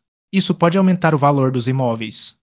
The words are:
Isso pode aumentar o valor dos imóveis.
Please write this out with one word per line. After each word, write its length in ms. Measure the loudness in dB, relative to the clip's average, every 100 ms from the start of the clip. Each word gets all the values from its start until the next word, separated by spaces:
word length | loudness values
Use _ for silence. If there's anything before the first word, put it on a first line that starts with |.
| _ _ _
Isso 220 | -2 -2
pode 240 | 0 0 2
aumentar 340 | 2 2 2
o 60 | 2
valor 320 | 2 2 0
dos 160 | 0 -2
imóveis. 720 | -2 -2 -4 -6 -8 -10 -12 _